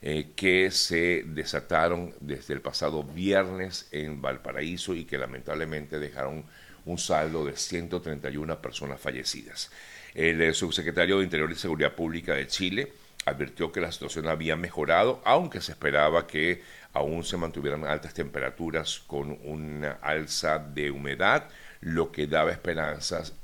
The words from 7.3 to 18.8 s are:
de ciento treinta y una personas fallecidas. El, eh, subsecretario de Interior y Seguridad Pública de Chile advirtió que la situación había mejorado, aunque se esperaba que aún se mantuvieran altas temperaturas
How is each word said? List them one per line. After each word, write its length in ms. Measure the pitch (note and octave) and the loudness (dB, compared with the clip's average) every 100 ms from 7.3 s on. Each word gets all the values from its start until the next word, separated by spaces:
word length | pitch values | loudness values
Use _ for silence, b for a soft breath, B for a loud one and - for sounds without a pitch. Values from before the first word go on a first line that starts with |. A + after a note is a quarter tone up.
| D#2+ | 0
de 120 | D2 - | -2 -2
ciento 440 | - F2 E2+ F2 | -4 -4 -2 -4
treinta 300 | E2 D2 C#2+ | -4 -6 -4
y 60 | C#2+ | -4
una 260 | D#2 D#2 | -4 -4
personas 380 | B1+ - C#2 C2+ | -6 -8 -8 -6
fallecidas. 720 | D2 B1+ B1+ - A#1 - - B B B B | -6 -4 -4 -6 -10 -10 -10 B B B B
El, 260 | - D#2+ E2 | 2 4 6
eh, 140 | E2 | 4
subsecretario 640 | D#2 F2+ D#2 E2 E2 F2 G2 | 4 2 0 0 4 6 6
de 60 | |
Interior 260 | F#2 E2 D#2 | 4 2 2
y 60 | E2 | 0
Seguridad 380 | F#2 D#2 D2 | -2 2 2
Pública 400 | - E2 E2 E2+ | 2 -2 -2 0
de 120 | C#2+ C#2 | 0 0
Chile 460 | - F#2 G2 C#3 B B B - | -2 0 0 -4 B B B -2
advirtió 460 | C#2 C#2+ - D#2+ | 0 -4 -2 -2
que 80 | G2 | 0
la 120 | E2+ | -2
situación 360 | - C#2+ - D#2+ | -4 -6 -4 0
había 280 | D#2 D#2+ D#2 | 0 2 0
mejorado, 640 | F2 - D2 E2 A2+ B2+ | -2 -2 4 6 6 4
aunque 360 | - C#3 F3 - | 4 4 4 -6
se 120 | E2 | -8
esperaba 540 | D#2+ D2 C#2+ D2+ E2 - | -2 2 6 6 6 2
que 360 | D#2 E2 F2 B B B | 0 2 0 B B B
aún 320 | - C#2+ E2 | -2 0 -2
se 120 | E2 F2+ | -4 -4
mantuvieran 480 | E2+ D#2 C#2+ D2 | -4 -2 -2 -2
altas 300 | D2+ D2+ D#2 | -2 -2 -4
temperaturas 840 | - D2 D2 C2 - E2 D#2+ | -6 -4 -2 -4 -4 -2 -2